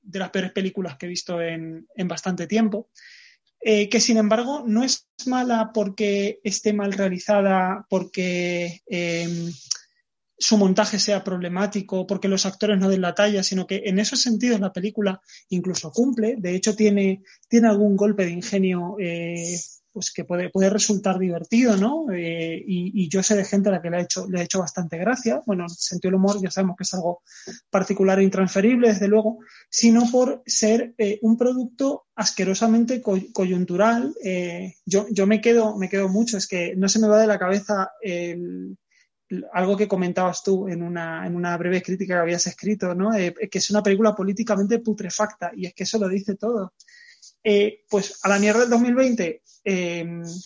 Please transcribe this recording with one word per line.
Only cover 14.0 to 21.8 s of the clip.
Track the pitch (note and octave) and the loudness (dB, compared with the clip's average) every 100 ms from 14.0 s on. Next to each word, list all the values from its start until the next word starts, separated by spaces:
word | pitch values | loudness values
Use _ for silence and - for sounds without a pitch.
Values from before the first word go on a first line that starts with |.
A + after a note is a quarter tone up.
| G#3+ C4 | 0 0
sentidos | B3 A3 B3 G#3+ | 0 0 2 0
la | F#3+ | -2
película | F3+ G#3 G#3+ G3+ F#3 _ - - | -4 -6 -2 -2 -2 _ -20 -6
incluso | F3+ F3+ F3 D#3+ | -4 -2 -4 -4
cumple. | - C4+ A#3 G#3+ B3+ | 0 0 0 -2 -2
De | F3+ F#3 | -2 -2
hecho, | G#3+ G#3 | 0 2
tiene, | G#3+ G3+ G3 F#3+ - _ _ | 4 4 2 0 -6 _ _
tiene | A#3 A3+ | 6 6
algún | G3+ G#3 G3 | 6 4 4
golpe | G#3 G3+ F3 | 2 2 -2
de | |
ingenio, | F3 - G3 F#3+ F3+ F3 G#3 | -4 -2 0 2 0 -4 -6
eh, | F3 E3+ E3+ E3+ E3+ F3 - - _ | -6 -4 -6 -6 -6 -8 -10 -18 _
pues | G3 - | -10 -8
que | - | -8
puede, | E3+ F3+ F3+ | -4 -4 -2
puede | F#3+ F#3+ | 2 2
resultar | G3+ - G3 F#3+ F#3 | 2 0 0 -2 0
divertido, | F#3 E3+ - A#3 B3 | -2 -4 0 4 4
¿no? | F#3+ | 4